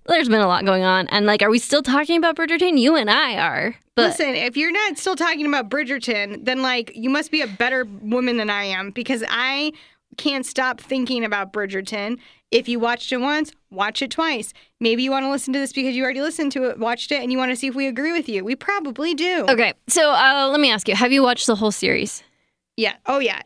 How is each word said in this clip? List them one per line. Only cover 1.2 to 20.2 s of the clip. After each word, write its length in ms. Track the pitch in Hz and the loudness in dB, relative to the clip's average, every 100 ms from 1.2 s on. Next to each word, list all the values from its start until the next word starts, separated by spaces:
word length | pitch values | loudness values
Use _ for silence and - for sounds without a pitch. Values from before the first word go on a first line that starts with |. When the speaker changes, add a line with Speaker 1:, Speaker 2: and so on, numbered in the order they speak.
| 208 | 2
Speaker 1:
like, 160 | 208 | 2
are 80 | 208 | 2
we 80 | 233 | 2
still 240 | - 294 | 2 0
talking 360 | 277 277 302 339 | 2 0 2 2
about 180 | 330 311 | 2 0
Bridgerton? 420 | 330 330 359 294 | 0 2 4 4
You 200 | 240 320 | 6 4
and 120 | 214 | 4
I 280 | 240 285 208 | 2 2 0
are. 380 | 165 127 214 - _ - | -2 0 -4 -8 _ 2
But 140 | 240 | 2
Speaker 2:
Listen, 260 | 339 294 254 | 2 -2 0
if 220 | 240 254 | -2 -2
you're 160 | 320 | 0
not 240 | 370 427 302 | 0 -2 -2
still 180 | 381 349 | -4 -2
talking 300 | 339 320 294 | 0 0 0
about 220 | 285 214 | -2 -2
Bridgerton, 760 | 277 254 269 240 208 202 202 | -4 -2 -4 -2 -2 -4 -4
then, 180 | 214 254 | -4 -2
like, 300 | 262 247 233 - | 0 -2 -4 -6
you 140 | 240 | -2
must 220 | 277 302 | -2 0
be 80 | 311 | -2
a 80 | 262 | -2
better 380 | 190 240 262 226 202 | -2 -2 0 -4 -8
woman 340 | 214 247 247 240 | -2 0 0 0
than 140 | 214 | -2
I 160 | 202 202 | -2 -4
am, 260 | 185 196 | -6 -6
because 320 | 196 233 247 220 | -6 -4 -4 -2
I 420 | 226 254 277 302 302 - _ _ - | -2 -2 -2 -4 -6 -16 _ _ -6
can't 280 | 294 277 254 | -4 -4 -4
stop 360 | - 262 247 | -2 -2 -4
thinking 420 | - 269 247 247 | -4 -4 -2 -2
about 300 | 220 208 190 | -2 -4 -4
Bridgerton. 680 | 214 196 196 190 214 202 247 - _ _ | -4 -4 -6 -6 -6 -6 -8 -12 _ _
If 160 | 220 208 | 0 2
you 100 | 240 | 0
watched 320 | 233 240 - | 0 -2 -4
it 40 | 254 | -2
once, 360 | 262 302 302 - _ | 0 -2 -4 -8 _
watch 300 | 190 202 226 | -4 -4 -2
it 100 | 269 | -4
twice. 420 | - 320 254 214 - _ _ | -2 -2 -2 -8 -16 _ _
Maybe 200 | 233 233 | 0 2
you 100 | 262 | 2
wanna 200 | 269 269 | 0 0
listen 220 | 277 269 | -2 -2
to 60 | 269 | -2
this 120 | 269 | -2
because 240 | 269 262 254 | -2 -2 0
you 80 | |
already 180 | 262 269 | -2 -2
listened 300 | 302 320 285 | -4 -2 -2
to 120 | 269 254 | -2 -2
it, 120 | - | -2
watched 360 | 220 233 - | -4 -4 -4
it, 80 | 285 | -4
and 100 | 247 | -2
you 60 | 254 | -2
wanna 180 | 254 247 | -2 -2
see 120 | 269 | -4
if 80 | 254 | -2
we 120 | 269 | -4
agree 240 | 240 302 | -2 -2
with 160 | 339 262 | -4 -4
you. 160 | 202 | -4
We 120 | 190 262 | -4 -4
probably 560 | - 403 294 233 320 | -2 -4 -4 -4 -4
do. 320 | 285 349 359 202 | -2 -2 0 2
Speaker 1:
Okay, 260 | 226 214 - - | 2 2 -2 0
so, 240 | 339 302 | 4 4
uh, 380 | 233 | 6